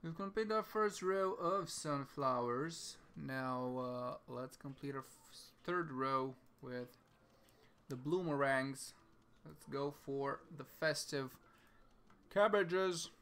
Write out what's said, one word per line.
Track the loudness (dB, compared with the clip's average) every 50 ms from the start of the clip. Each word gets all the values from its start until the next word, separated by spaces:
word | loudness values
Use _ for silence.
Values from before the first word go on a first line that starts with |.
| -8
We've | -8 -6 -6
completed | -6 -2 0 0 0 2
our | 2 0 0
first | 0 2 2 2 2 2 0 2
row | 2 4 4 4 2 0
of | 2 2 2 2 2 0 -2
sunflowers. | -6 -6 -2 -2 0 -2 -2 -4 -4 0 2 4 4 4 2 2 2 0 0 -2 -4 -8 -10 -12 -12 -14 -20 -18 -14
Now, | -10 -8 -6 -4 -2 -2 -2 -2 -2 -2 -2 -2 -2
uh, | -4 -4 -4 -4 -4 -6 -6 -8 -10 -10 -8
let's | -8 -8 -8 -10 -12
complete | -12 -12 -12 -8 -8 -6 -6
our | -6
f-, | -8 -10 -16 -20 -20 -20 -18 -18 -18 -20 -20 -12 -4
third | 0 0 2 0 0
row | 0 0 2 2 4 2 2 0 -4 -8 -16 -20 -20 -14
with | -10 -8 -6 -6 -8 -8 -12 -20 _ _ _ _ -20 -20 -20 -20 -20 -20 -20 -20 -20 -20 _ _ _ _
the | -8
bloomerangs. | -6 -2 0 0 0 2 0 2 2 4 4 4 2 2 0 -4 -6 -10 -12 -14 -18 -20 -20 -20 -20 -20 -20 -20 -20 -20
Let's | -18 -18 -18 -12 -6
go | -4 -2 -2 -2 -4 -6 -8
for | -6 -4 -2 -2 -2 -2 -4 -8 -14 -14 -14
the | -14
festive | -14 -8 -2 0 0 0 0 -2 -4 -2 -4 -4 -4 -8 -14 -20 -20 -20 -20 -20 -20 -20 -20 -20 -20 -20 -20 -20 -20 -20 -20 -20 -2 4
cabbages. | 6 6 8 8 6 4 4 4 2 2 2 0 -2 -4 -8 -12 -18